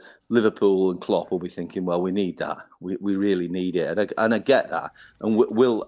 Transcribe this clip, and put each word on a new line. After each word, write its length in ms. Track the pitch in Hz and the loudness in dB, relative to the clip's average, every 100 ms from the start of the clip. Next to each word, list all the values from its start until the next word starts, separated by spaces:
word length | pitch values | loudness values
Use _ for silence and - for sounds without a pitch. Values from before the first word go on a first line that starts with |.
| - - - | -14 -18 0
Liverpool 640 | 117 107 - 101 95 95 | 2 2 4 2 4 2
and 80 | 90 | -2
Klopp 320 | - 92 - | -2 -2 -2
will 80 | 90 | -6
be 80 | 90 | -6
thinking, 380 | - 85 98 90 | -10 -8 -6 -2
"Well, 160 | 87 | -2
we 100 | 92 | 0
need 280 | 98 92 80 | -2 -2 -4
that. 180 | 76 78 - - | -6 -8 -14 -14
We, 160 | 90 98 | -8 -6
we 160 | 101 98 | -4 0
really 320 | 101 92 87 | 0 0 -2
need 300 | 92 92 85 | -4 -2 -2
it." 100 | 73 | -2
And 140 | 90 | -2
I, 240 | 101 - 110 | -2 0 0
and 80 | |
I 60 | 110 | 2
get 300 | 131 127 - | 2 2 2
that. 200 | 82 - - - - | -6 -8 -14 -20 -8
And 160 | 107 110 | 0 2
w-, 120 | - | 2
will, 380 | 110 127 110 | 4 2 2